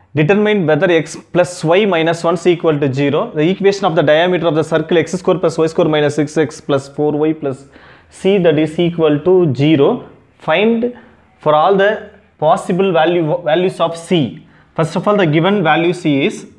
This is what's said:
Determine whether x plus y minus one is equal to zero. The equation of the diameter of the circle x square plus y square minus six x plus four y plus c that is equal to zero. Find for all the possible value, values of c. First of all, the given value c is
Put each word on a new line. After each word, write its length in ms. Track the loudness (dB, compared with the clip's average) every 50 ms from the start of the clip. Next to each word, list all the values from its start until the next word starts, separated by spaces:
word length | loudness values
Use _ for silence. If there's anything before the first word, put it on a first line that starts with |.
| _ _ -2
Determine 520 | 0 2 2 2 2 2 0 0 0 0
whether 260 | 0 0 2 2 2
x 240 | 2 0 0 -4 -10
plus 480 | -18 -12 _ -2 0 0 -2 -2 -4 -2
y 220 | 2 2 2 2
minus 380 | 2 0 0 0 0 -2 -2 -2
one 100 | -2 -2
is 120 | 0 0
equal 320 | 0 0 0 0 0 0 0
to 140 | 0 -2 -2
zero. 380 | 0 0 0 0 -2 -2 -4 -2
The 160 | -2 0 0
equation 360 | 0 0 0 0 0 0 -2
of 100 | -2 0
the 60 | 2
diameter 460 | 2 2 4 2 2 2 0 0 0
of 80 | 0 0
the 80 | 0 -2
circle 340 | 0 -2 -2 -2 0 0
x 160 | 0 0 0 -4
square 240 | -4 -2 -2 0
plus 200 | 0 0 -2 0
y 100 | 0 -2
square 200 | -2 0 0 0
minus 280 | 0 2 0 0 0 0
six 220 | -2 -4 -2 0
x 220 | -2 -2 -2 -4 -8
plus 300 | -6 -2 -2 -2 -4 -6
four 240 | -6 -4 -2 -2 -2
y 180 | 0 -2 -2 -2
plus 320 | -4 -6 -8 -8 -8 -12 -20 -20 -20 -20 -20 -20 -20 _ _
c 280 | -10 -4 0 0 2
that 220 | 2 4 2 2 2
is 180 | 0 -2 -2
equal 420 | -2 -2 -2 0 0 0 0 0 0
to 340 | 2 2 2 4 2 2 0
zero. 540 | 0 2 2 4 4 4 2 2 -2 -6 -14 -20 -20 _ _ _ _
Find 580 | -4 -2 0 0 2 0 0 0 -2 -6 -6 -10 -20 -20 _ _ _ _ _ _
for 160 | -2 0 2
all 220 | 2 4 2 2
the 320 | 2 2 0 0 -2 -8 -16 -20 -20 _ _ _ -2
possible 520 | 0 0 0 0 0 -2 -2 0 0 0
value, 500 | 2 2 2 2 2 0 0 0 -2 -2 -2
values 360 | 0 0 0 0 -2 -2 -2
of 180 | -4 -4 -4
c. 480 | -6 -4 -2 0 0 0 -2 -6 -10 -20 -20 _ _ _ _ _
First 200 | -4 -4 -2 -4
of 120 | -2 -2
all, 80 | 0 0
the 100 | 2 2
given 380 | 2 2 2 2 2 0 0 0
value 300 | 0 0 0 0 -2 -2
c 320 | -2 -2 -2 0 0 0
is 220 | -2 -4 -6 -14 -20 -20